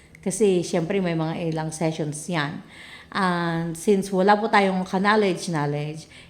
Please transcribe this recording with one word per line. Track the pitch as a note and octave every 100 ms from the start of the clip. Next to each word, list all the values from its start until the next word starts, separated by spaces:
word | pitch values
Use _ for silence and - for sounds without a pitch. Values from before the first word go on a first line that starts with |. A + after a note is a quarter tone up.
| - - G3
Kasi, | F#3 G#3 F3+
syempre, | E3 F3+ D#3+ G3
may | F3+ E3
mga | D#3+ E3 E3 D#3+
ilang | D#3+
sessions | - D#3+ D#3+ D3+ D3 -
yan. | E3+ D3 - - - - - -
And | - F#3 F3 E3+ E3 E3+ E3
since | - G3 F#3+
wala | F#3 F#3+ G#3
po | A3+
tayong | G#3+ G3 F#3
ka-knowledge, | F#3 F#3+ G3+ G#3+ G3+ F3 -
knowledge, | D#3+ D3 D3 D3+ D#3 - -